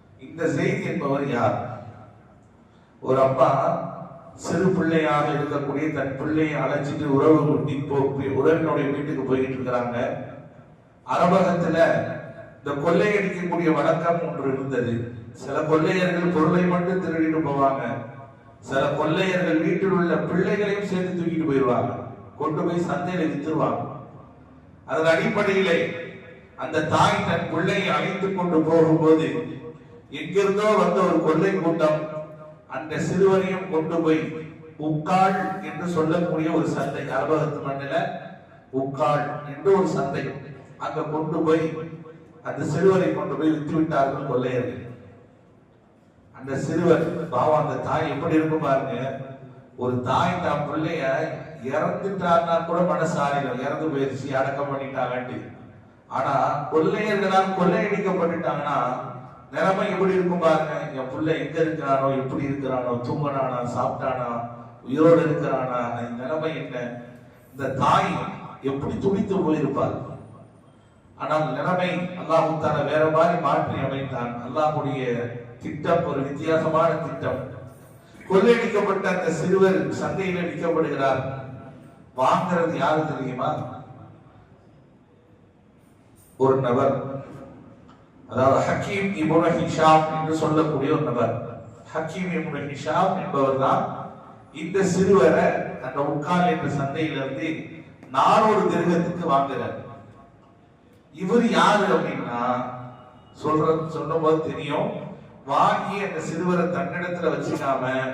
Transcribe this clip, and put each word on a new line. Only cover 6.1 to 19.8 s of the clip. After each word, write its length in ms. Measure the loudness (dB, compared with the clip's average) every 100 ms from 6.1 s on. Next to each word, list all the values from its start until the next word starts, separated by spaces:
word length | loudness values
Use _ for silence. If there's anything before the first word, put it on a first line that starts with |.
| -4
பிள்ளையை 380 | -2 0 0 0
அழைச்சிட்டு 440 | -2 -2 -2 -4 2
உறவு 340 | 4 6 6
கூட்டி 360 | 6 2 0 -2
போ-, 280 | -2 0 0 0 -2 2
உறவினுடைய 520 | 4 4 2 0 0
வீட்டுக்கு 340 | -2 -4 -4
போயிட்டு 320 | 0 0 0 -4
இருக்கிறாங்க. 420 | -4 -2 -2 -2 -4 -4 -10 -16 -18 -20 -20 -20 -20 -14 -4
அரபகத்துல 720 | 2 4 6 4 2 2 4 4 4 -2 -8 -12 -16 -18
இந்த 160 | -12 -8 -2
கொள்ளையடிக்கக்கூடிய 880 | 2 4 4 2 0 -4 -4 0 2
வழக்கம் 480 | 2 2 2 2 0
ஒன்று 320 | -2 -4 -2
இருந்தது. 400 | -2 -2 -2 0 -2 -4 -10 -16
சில 240 | -14 -6 -2
கொள்ளையர்கள் 760 | 2 4 4 2 2 2 2
பொருளை 300 | 2 4 4 4
மட்டும் 380 | 2 0 -2
திருடிட்டு 380 | 0 0 0 0
போவாங்க, 420 | 0 2 2 0 -4 -6 -10 -16 -20 -20 -20 -20
சில 220 | -4 0 0
கொள்ளையர்கள் 720 | 0 0 2 2 0 2 2
வீட்டில் 300 | 2 0